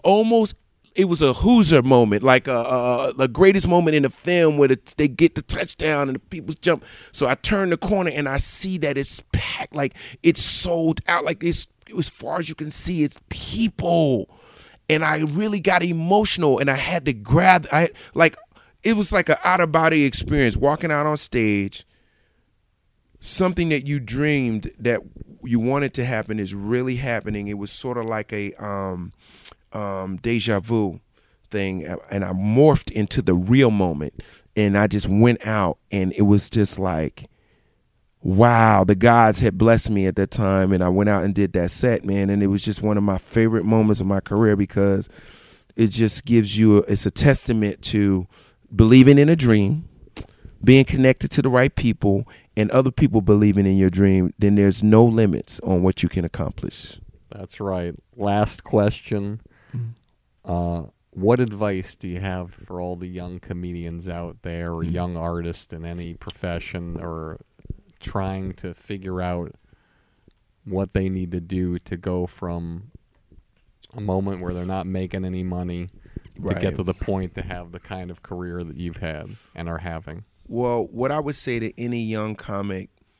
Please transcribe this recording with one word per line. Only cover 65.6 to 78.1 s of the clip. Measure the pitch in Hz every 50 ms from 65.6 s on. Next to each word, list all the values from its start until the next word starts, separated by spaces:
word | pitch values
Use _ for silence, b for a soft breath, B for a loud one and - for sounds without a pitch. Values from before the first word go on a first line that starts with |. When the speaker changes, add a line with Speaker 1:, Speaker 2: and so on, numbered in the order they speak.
| - -
Speaker 2:
in | 87 80 82
any | 85 85 87 87 85 82
profession | - - - - _ 95 90 85 82 - - - 87 87 85 85 82
or | 82 85 82 80 80 80 82 82 - _ _ _ - - - - _ _ _ _
trying | - - - 98 95 95 95 95 95 92 92
to | - - 90 85
figure | - _ - 101 95 95 92 92 90
out | 90 90 87 87 85 - - _ _ _ _ _ _ _ _ _ _ _ _ _ _ _ _ _ _ _ _ _ _
what | - 92 95 98 - -
they | 98 95
need | 95 95 92 90 85
to | 92 87
do | 85 90 95 90 90 87 87 87
to | - - 87
go | 85 - 90 90 90 90
from | 87 - - 95 87 87 85 85 85 82 90 107 131 - _ _ _ _ _ _ _ _ - _ _ _ _ _ _ _ _ - _ -
a | 110
moment | 104 98 92 95 98 98 98 90
where | 90 90 90
they're | 87 90
not | 92 95 95 87
making | 95 95 92 92 87 101 95 92
any | 92 92 92 92
money | 90 90 90 90 90 87 87 90 98 - B B B B B B B -
to | -
Speaker 1:
Right. | - 95 98 95
Speaker 2:
get | 101 95 -
to | - 87
the | 92 90
point | - - - 98 95 92 87 -
to | 95 87
have | 92 90 90 87 85
the | 87 87
kind | - - 98 92 90 90